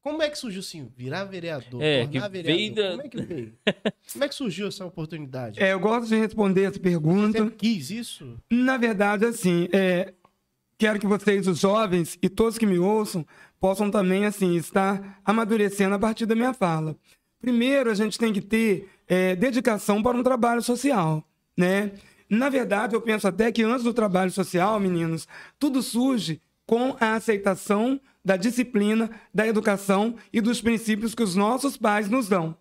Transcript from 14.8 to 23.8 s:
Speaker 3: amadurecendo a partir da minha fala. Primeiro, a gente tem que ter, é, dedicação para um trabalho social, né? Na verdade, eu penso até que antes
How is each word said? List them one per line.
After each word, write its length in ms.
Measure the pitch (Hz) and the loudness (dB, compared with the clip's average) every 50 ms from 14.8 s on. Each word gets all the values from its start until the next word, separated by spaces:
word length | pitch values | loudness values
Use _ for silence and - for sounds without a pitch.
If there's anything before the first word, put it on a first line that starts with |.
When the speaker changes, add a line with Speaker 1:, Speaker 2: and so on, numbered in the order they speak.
| 190 190 196 196 196 - - _ | 2 2 -2 -4 -6 -12 -18 _
Speaker 3:
amadurecendo 720 | _ - 208 226 226 196 226 220 208 202 202 - 202 190 202 | _ 0 2 2 2 2 2 2 2 0 0 0 0 0 2
a 40 | 202 | 0
partir 260 | 202 214 220 - 226 | 0 -2 -2 -2 -2
da 100 | 202 226 | 0 0
minha 200 | 226 233 262 247 | 0 0 0 0
fala. 420 | - 196 175 165 160 156 156 151 - _ _ _ _ _ _ _ _ | 0 0 0 0 0 -2 -4 -8 -10 _ _ _ _ _ _ _ _
Primeiro, 520 | - 240 247 233 240 262 277 277 262 226 | -4 0 2 2 2 2 2 2 2 2
a 40 | 220 | 2
gente 240 | 190 220 214 - - | 0 0 -2 0 -2
tem 140 | 233 226 | -2 0
que 80 | 214 202 | 0 -2
ter, 480 | - - - 220 226 220 196 160 139 - _ _ _ | -2 0 0 2 2 2 0 0 -4 -12 _ _ _
é, 300 | _ 180 185 185 185 185 | _ 0 2 2 2 2
dedicação 680 | 180 190 269 220 247 220 247 220 202 - - 202 208 | 2 0 0 0 2 0 0 0 0 0 0 0 2
para 140 | 214 247 240 | 2 0 0
um 60 | 240 | 2
trabalho 400 | 247 247 262 247 220 240 233 240 | 2 2 2 2 2 0 0 0
social, 600 | 226 - 240 240 247 285 269 208 170 156 156 156 - _ _ _ _ _ _ | 0 -2 -2 0 0 0 2 2 2 0 0 -2 -6 _ _ _ _ _ _
né? 380 | - 180 180 190 196 208 202 196 - - - _ _ _ | 0 2 2 2 0 0 -4 -8 -12 -20 -20 _ _ _
Na 220 | _ 202 220 262 285 | _ 0 0 2 2
verdade, 460 | 262 269 233 190 202 202 220 220 214 | 2 0 0 0 0 0 0 0 -2
eu 80 | 220 | -2
penso 260 | 220 226 220 214 - 196 | 0 0 -2 0 0 -2
até 240 | 180 180 220 233 | 0 2 0 2
que 100 | 226 - | 2 2
antes 220 | 220 220 240 262 | 2 2 2 0